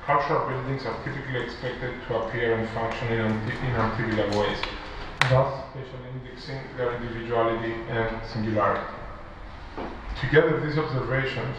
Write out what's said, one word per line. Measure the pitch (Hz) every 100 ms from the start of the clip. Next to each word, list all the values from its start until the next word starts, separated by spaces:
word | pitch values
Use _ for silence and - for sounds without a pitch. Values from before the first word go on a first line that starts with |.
cultural | - 147 - 139 127
buildings | 131 127 135 117
are | 107
typically | 139 135 131 127
expected | 117 - 131 - 123 - -
to | 113
appear | - 120 117 113
and | 110
function | 117 113 113 120
in | 117
anti-, | 110 110 107 120 131
in | 113
atypical | 110 110 110 107 101 104
ways, | 104 - - - - - - - 127
thus | 127 - - -
especially | 135 - - - 131
indexing | 123 - - 135 - 127
their | 120 120
individuality | 117 113 113 117 113 113 113 117 117
and | 117 113 110 -
singularity. | 117 107 104 95 - - - - - - - - - - - - - - -
Together, | 131 151 165 143
these | 147 151
observations | 151 131 113 131 135 123 113